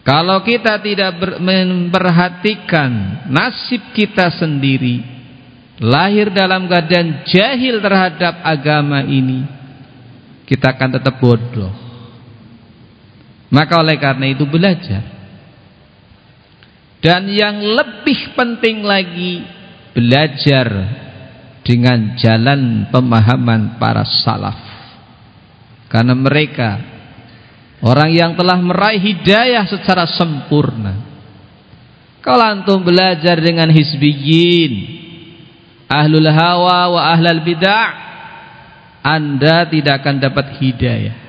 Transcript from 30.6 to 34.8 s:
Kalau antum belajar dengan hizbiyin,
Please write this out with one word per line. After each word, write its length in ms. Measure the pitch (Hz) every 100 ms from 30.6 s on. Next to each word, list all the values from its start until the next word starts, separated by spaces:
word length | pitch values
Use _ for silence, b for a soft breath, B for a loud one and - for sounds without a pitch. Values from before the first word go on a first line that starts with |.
| 139 117 101 98 - - - - - - _ - - - _ _
Kalau 240 | - 226 226
antum 400 | 202 185 190 180
belajar 560 | 175 185 170 170 165
dengan 320 | 165 170 160
hizbiyin, 1000 | 160 147 147 147 143 139 160 175 175 156 104